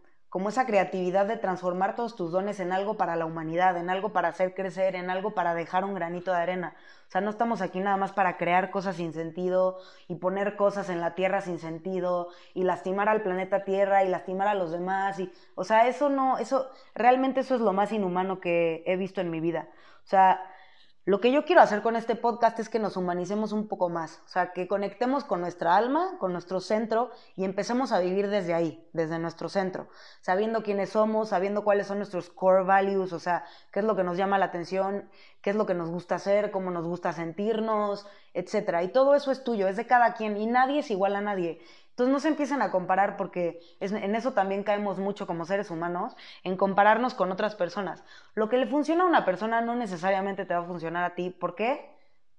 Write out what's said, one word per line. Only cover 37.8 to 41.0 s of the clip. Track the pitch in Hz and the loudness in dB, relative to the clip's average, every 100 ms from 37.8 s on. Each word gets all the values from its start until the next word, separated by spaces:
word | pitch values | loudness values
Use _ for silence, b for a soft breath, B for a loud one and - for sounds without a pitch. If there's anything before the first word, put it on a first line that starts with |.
| 208 202 B B B | -2 -4 B B B
etcétera. | 180 185 214 202 170 | -8 -4 -4 0 0
Y | 180 | 2
todo | 254 269 285 | 4 6 4
eso | 269 | 2
es | 262 | -4
tuyo, | 240 220 190 | -2 0 0
es | 196 | -2
de | 233 | 2
cada | 247 233 | 4 4
quien | 233 214 208 | 2 -4 -2
y | 220 | 2
nadie | 247 262 294 | 4 4 2
es | 294 | 0
igual | 190 | 0